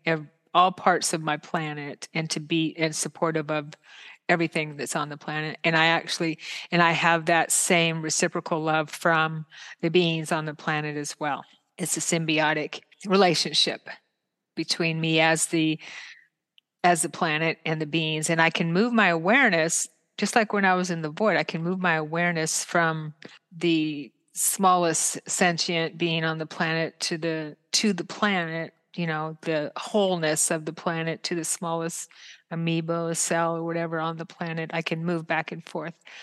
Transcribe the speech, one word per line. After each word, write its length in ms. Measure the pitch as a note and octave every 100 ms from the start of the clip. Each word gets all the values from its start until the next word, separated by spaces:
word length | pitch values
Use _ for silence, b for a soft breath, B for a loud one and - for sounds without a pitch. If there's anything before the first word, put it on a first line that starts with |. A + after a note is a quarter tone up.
| E3
ev-, 220 | D#3+ D3 _ _
all 160 | E3+ F#3
parts 420 | F3+ G3 E3 -
of 100 | E3
my 160 | D#3 D3+
planet, 680 | - E3+ D3+ D3 C#3+ - -
and 160 | E3 D#3+
to 80 | D#3+
be, 360 | D3+ E3 D#3+ -
and 160 | D#3+
supportive 560 | D3+ D#3+ - E3 D#3+ D3
of 220 | D3+ D3 - B B B B -
everything 480 | F3 E3 E3 D3+ C#3+
that's 180 | B2+
on 140 | D#3+ D3
the 80 | D3
planet. 420 | - D#3 D#3 -
And 120 | E3 D#3+
I 100 | E3
actually, 520 | E3 - - E3 D#3 B B B
and 120 | E3+
I 100 | E3+
have 340 | D#3+ E3+ E3+ D#3+
that 240 | E3 -
same 500 | - - F3 E3 D#3+
reciprocal 580 | D#3 - E3+ E3+ - D#3+
love 280 | D#3+ D#3 D3+
from 540 | - F3 D#3+ D#3+ D#3+ - B B B
the 100 | E3+
beings 400 | F3+ E3+ D#3+ D#3
on 140 | D#3+
the 100 | D#3
planet 420 | D3 - D3+ D3+ D3
as 220 | D3 -
well. 260 | D3+ B2+ - _ _ -
It's 180 | D#3+ E3
a 40 |
symbiotic 840 | - E3 D#3+ D#3 D3+ D#3 D3 - - - G3+
relationship 840 | F#3+ F#3 D#3 D#3+ D3 - - - - _ _ _ _ _
between 460 | - D#3+ - E3 D#3+
me 180 | D#3+ D#3+
as 280 | D#3+ D#3+ -
the, 320 | E3 D#3 D#3 B B B B B _ _ _ _ _
as 160 | F3 E3+
the 80 | D#3+
planet 500 | - E3+ D3+ E3 -
and 160 | D#3+ D#3+
the 60 | D#3
beings. 420 | D#3+ D#3 D#3 D#3
And 120 | E3
I 100 | E3
can 220 | - E3
move 200 | F3 A#3+
my 160 | A3+ F#3+
awareness, 800 | E3 E3+ C4 B3 E3 E3 - - _ _ -
just 180 | G3+ A#3+
like 160 | G#3+
when 140 | G3+ G3
I 80 |
was 160 | F#3 F3+
in 100 | E3
the 80 | D#3
void, 300 | D#3+ G#3+ D#3+
I 40 |
can 180 | D#3 E3
move 180 | E3 F#3+
my 140 | F3+
awareness 680 | D#3+ D3+ E3 F3 E3 D#3+ -
from 520 | - F3 E3 D#3+ D#3 - - B _ E3+
the 560 | E3+ D#3+ D#3 D3 A#2+ _ _
smallest 840 | - - - F#3+ F3+ E3+ D#3 - - -
sentient 720 | - F#3 E3 - E3+ D#3+ D#3+
being 260 | E3+ D#3+
on 140 | D#3+ D#3+
the 80 | D#3
planet 540 | - E3 D#3+ D#3+ -
to 160 | - E3
the, 400 | E3 D#3+ D3+ - _
to 220 | - G#3+
the 100 | F3+
planet, 720 | - - G#3 F#3+ E3 E3 D#3+ _ _
you 120 | - E3
know, 320 | D#3 D#3 D#3+
the 320 | E3 D#3 D3 -
wholeness 760 | - G#3+ F#3+ F3 D#3 D#3+ -
of 160 | E3 D#3
the 60 |
planet 480 | D#3+ F3+ E3 E3 D#3
to 100 | -
the 100 | E3+
smallest 680 | D#3 - E3+ E3 E3 - - B B B B
amoeba, 560 | E3 E3 E3 E3 E3+ E3
a 80 |
cell 420 | E3 - E3+ E3 E3
or 60 |
whatever 360 | E3 E3 E3 E3
on 180 | D#3+ E3
the 80 | E3
planet. 440 | - E3+ D#3+ D#3+
I 80 | E3+
can 200 | - E3
move 240 | E3+ E3+ E3
back 240 | D#3+ -
and 140 | E3
forth 300 | - E3+ D#3 - - B